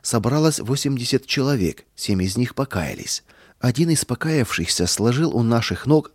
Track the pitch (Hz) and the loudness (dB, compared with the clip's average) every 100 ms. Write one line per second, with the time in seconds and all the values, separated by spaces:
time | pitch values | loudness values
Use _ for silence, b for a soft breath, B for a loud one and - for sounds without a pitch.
0 | - 117 117 151 156 151 107 139 143 135 | -2 0 2 2 2 0 -2 -2 -2 -2
1 | 120 131 - 143 135 135 85 - - - | 0 -2 0 -2 0 2 0 -2 -14 -10
2 | - 95 92 110 123 - 139 92 73 - | -2 0 0 0 -2 -2 -4 -4 -4 -6
3 | - - _ b b b 123 120 170 151 | -8 -10 _ b b b 0 2 2 0
4 | - 123 160 156 113 - 82 - 90 - | -2 -4 0 0 0 -2 -2 0 0 2
5 | 113 127 165 117 113 117 - - 131 151 | 2 2 0 2 2 2 0 -2 2 2
6 | - | 2